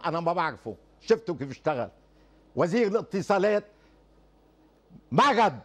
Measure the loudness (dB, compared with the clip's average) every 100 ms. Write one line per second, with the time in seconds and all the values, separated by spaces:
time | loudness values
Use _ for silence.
0 | -4 -2 -2 0 -2 -4 -12 -14 _ _
1 | 0 0 0 -8 -8 -8 -4 -4 -4 -10
2 | _ _ _ _ _ -2 0 2 0 0
3 | -4 -4 0 2 2 0 -4 _ _ _
4 | _ _ _ _ _ _ _ _ _ -20
5 | -4 2 4 4 2 0